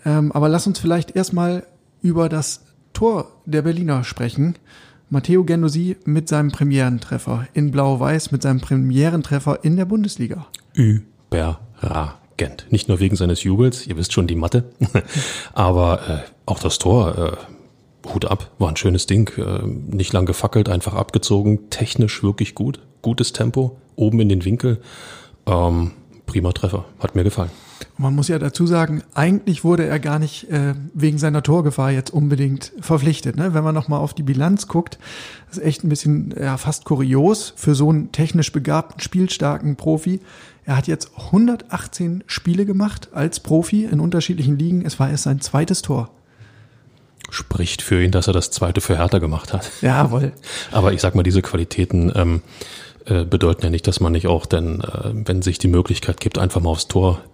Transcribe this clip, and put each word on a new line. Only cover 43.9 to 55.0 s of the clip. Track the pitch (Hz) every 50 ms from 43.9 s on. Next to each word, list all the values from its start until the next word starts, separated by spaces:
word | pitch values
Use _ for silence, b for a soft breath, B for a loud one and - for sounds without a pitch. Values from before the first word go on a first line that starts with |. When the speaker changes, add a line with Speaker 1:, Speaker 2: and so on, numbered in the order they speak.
| 151 147
Speaker 1:
unterschiedlichen | 160 170 175 165 - - 180 160 127 139 147 139
Ligen. | 160 175 180 175 185
Es | 160 - -
war | 135 139
erst | 151 143 -
sein | 139 139 139
zweites | - - - 143 165 - 185 -
Tor. | - - 139 117 117 - _ _ b b b b b b b b b b b b b b b b b _ _ - - -
Speaker 2:
Spricht | - - - - - 85 87 - - -
für | - - 95 90
ihn, | 90 95
dass | 98 87 -
er | 101 92
das | 87 - -
zweite | - - 90 85 - -
für | - - 82 80
Hertha | 85 92 104 90
gemacht | 80 78 78 78 - - -
hat. | - - - - -
Speaker 1:
Jawohl. | 123 127 131 139 - 120 117 135 139 139 - - B B B B B B
Speaker 2:
Aber | - 104 95 101
ich | 95 -
sag | - 92 -
mal, | 95
diese | 90 90 95 92
Qualitäten, | - - - 85 85 - - - 90 - - 87 87 87 -
ähm, | 95 85 85 82 85 B B B B B B B B B B B B -
äh, | - 101 87 82
bedeuten | 85 92 85 87 82 87 - -
ja | 82
nicht, | 85 85 -
dass | 98 - -
man | 87 82
nicht | 82 80 87
auch | 85 85 80 -
dann, | - 90 82 85 82 80 -
äh, | - - - -